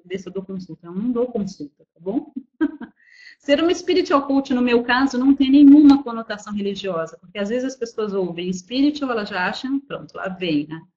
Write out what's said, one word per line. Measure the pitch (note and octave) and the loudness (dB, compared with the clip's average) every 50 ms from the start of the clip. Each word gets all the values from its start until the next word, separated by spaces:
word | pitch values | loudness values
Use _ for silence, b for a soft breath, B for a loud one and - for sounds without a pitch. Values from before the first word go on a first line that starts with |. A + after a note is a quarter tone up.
| - | -14
ver | F3+ F#3 F#3+ | -12 -12 -12
se | F#3+ F3+ | -10 -10
eu | F3+ | -12
dou | F#3+ F#3+ | -12 -10
consulta. | - F#3+ F#3+ F#3 - D#3+ - - | -10 -10 -12 -12 -14 -16 -18 -18
Eu | E3+ F3 | -14 -10
não | F#3+ A3 B3 | -6 -4 -4
dou | B3 A#3 B3 | -2 -2 -4
consulta, | B3+ A#3+ A3 G3+ F#3+ - - D3+ C#3+ _ _ _ _ _ | -4 -4 -6 -8 -8 -10 -14 -16 -16 _ _ _ _ _
tá | _ | _
bom? | E3 F#3 G#3+ C#4+ - - - - - _ _ - | -10 -6 -6 -6 -6 -8 -12 -18 -18 _ _ -6
<laughs> | D#4+ D4 - - A#3 - _ b b b b b b b b b | -4 -4 -6 -8 -18 -20 _ b b b b b b b b b
Ser | _ - C#4+ C#4+ | _ 0 0 2
uma | E4 E4+ F4+ | 2 0 -2
spiritual | - - - F4+ F#4 - - F4+ C#4 - | -2 -2 -2 0 0 0 0 0 0 0
coach, | - C#4 C4+ C4+ - C4 | 0 -2 -2 0 0 0
no | B3 B3 | 0 2
meu | B3 A#3+ A#3+ A#3+ | 2 2 2 2
caso, | B3 A#3+ B3 C#4 C4+ - B3 | 0 0 0 0 0 0 0
não | B3+ C#4 C#4 | 2 2 4
tem | - C#4 C4 | 4 4 4
nenhuma | C4+ C#4+ D4 C#4 C#4 D4+ D4+ C#4 C4+ C#4 - | 6 8 10 10 10 10 10 10 8 6 4
conotação | A#3 A3+ A3+ A3+ - G#3+ G#3 - G#3+ G#3 | -4 -8 -10 -8 -10 -10 -12 -10 -10 -8
religiosa, | G#3 G3 G3+ G3+ F#3+ G3 F#3+ F3+ E3 E3 D#3+ - - | -6 -4 -4 -6 -6 -6 -6 -4 -4 -6 -8 -10 -18
porque | _ F3+ - G#3 | _ -14 -8 -6
às | G3+ G3+ | -4 -4
vezes | A3+ B3+ B3+ | -2 -4 -4
as | C4 C4 | -4 -6
pessoas | - A#3 A3+ - - A3 G#3 F#3+ | -8 -10 -10 -8 -6 -6 -4 -2
ouvem | G3 F#3 F3 E3 E3+ F3+ F3+ F#3+ | -2 -4 -4 -4 -6 -6 -6 -6
spiritual, | F#3 - - A#3+ C4 C#4 D4 D4 D4 C#4+ C4 | -8 -8 -6 -2 0 0 0 0 -2 -4 -4
elas | A#3+ A3 G#3 G#3 | -4 -4 -6 -6
já | G#3+ F#3 F3+ | -6 -4 -4
acham, | F#3 G#3+ - - B3+ C#4 C#4 | -4 -6 -6 -6 -6 -6 -6
pronto, | - - - - - D3 - | -6 -8 -12 -12 -12 -14 -14
lá | F3 - F#3+ | -10 -10 -10
vem, | F#3 F3+ F#3 F3 D#3 D3 D3 | -8 -6 -4 -2 -2 -2 -4
né? | D3+ D#3 D#3+ E3+ _ _ | -6 -10 -14 -16 _ _